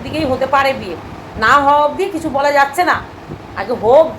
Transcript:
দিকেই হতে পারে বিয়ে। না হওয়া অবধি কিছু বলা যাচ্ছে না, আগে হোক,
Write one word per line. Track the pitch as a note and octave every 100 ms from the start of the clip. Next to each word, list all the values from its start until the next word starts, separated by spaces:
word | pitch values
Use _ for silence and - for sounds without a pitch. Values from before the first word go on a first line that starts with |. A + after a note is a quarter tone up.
| C4
দিকেই | D4+ C#4+
হতে | B3+ C4 C#4
পারে | C4+ A#3
বিয়ে। | G#3 D#3+ - - - -
না | A3 C#4
হওয়া | C#4 D4 D4
অবধি | C4+ F#4+ D#4+
কিছু | D#4 C#4
বলা | C#4+ C#4+
যাচ্ছে | C#4 F4+ E4+
না, | F#3+ - - - - - -
আগে | G3 A3+
হোক, | G#3+ C#4 D#4+